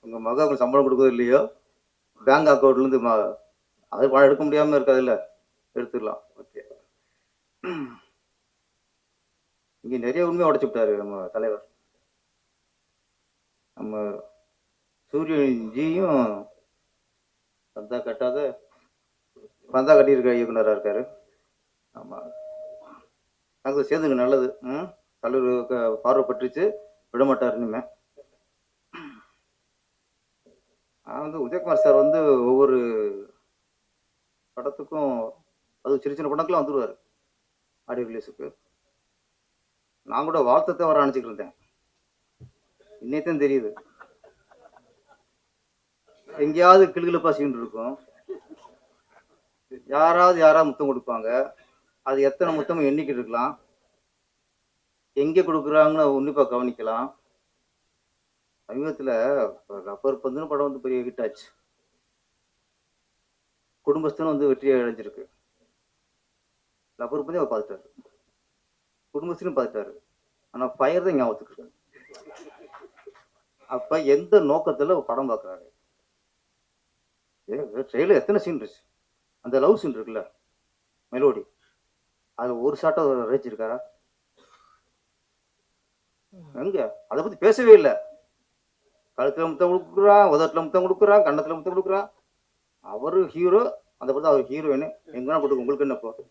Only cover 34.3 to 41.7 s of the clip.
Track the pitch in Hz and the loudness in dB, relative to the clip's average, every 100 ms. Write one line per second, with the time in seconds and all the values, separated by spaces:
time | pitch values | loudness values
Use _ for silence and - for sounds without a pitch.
34.3 | _ _ - 131 139 143 156 143 123 110 | _ _ -10 -10 -10 -12 -6 -4 -4 -8
35.3 | - _ _ _ _ 127 139 139 143 151 | -12 _ _ _ _ -4 -2 -2 -6 -6
36.3 | 147 165 175 139 139 113 - _ _ _ | -4 -2 -2 0 -4 -4 -10 _ _ _
37.3 | _ _ _ _ _ _ 123 117 113 - | _ _ _ _ _ _ -10 -8 -10 -16
38.3 | - 69 _ _ _ _ _ _ _ _ | -18 -18 _ _ _ _ _ _ _ _
39.3 | _ _ _ _ _ _ _ - 113 151 | _ _ _ _ _ _ _ -10 -6 -4
40.3 | 160 123 139 156 175 170 156 139 131 117 | 0 4 2 2 -2 0 2 2 -2 -8
41.3 | 104 90 _ _ | -14 -16 _ _